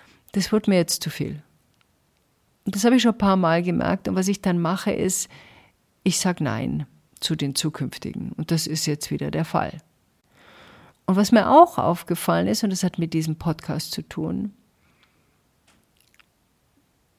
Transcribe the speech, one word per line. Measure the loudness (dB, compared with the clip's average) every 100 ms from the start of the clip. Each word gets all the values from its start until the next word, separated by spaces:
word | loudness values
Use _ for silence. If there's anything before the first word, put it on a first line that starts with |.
| -20 _ _
das | -4 0
wird | 0 2
mir | 2
jetzt | 2 -2
zu | -6
viel. | -6 -6 -8 -14 _ _ _ _ _ _ _ _ _ _ _
Und | -8 0
das |
habe | 4 6
ich |
schon | 4
ein | 4
paar | 2 4
Mal | 4 2
gemerkt. | 2 0 0 -2 -2
Und |
was | -2 0
ich | 0
dann | 0 0
mache, | 0 -2 -2
ist, | -2 -2 -2 -6 -14 -20 -20 _ _ _ _
ich | -2 0
sag | 0 -2
Nein | -2 -2 -4 -4 -8 _ _ _
zu | -4
den | -2 -2
zukünftigen. | -2 -4 -4 -8 -8 -10 -10 -10
Und | -8 -2
das | -2 -2
ist | -4 -4
jetzt | -4 -6
wieder | -6 -4
der | -4
Fall. | -2 -2 -2 -6 -18 _ _ _ _ _ -20 -20 -20 -20 -20 _ 0
Und | 2
was | 4
mir | 4 6
auch | 8 8 6
aufgefallen | 0 0 -2 -4 0 0 2
ist, | 0
und | -2
das | 0
hat | -2 -2
mit | -4
diesem | -2 -2 -4
Podcast | -4 -4 -4 -6 -6
zu | -10
tun, | -10 -6 -6 -4 -6 -10 _ _ _ _ _ _ _ _ _ _ _ _ _ _ _ _ _ _ _ _ _ _ _ _ _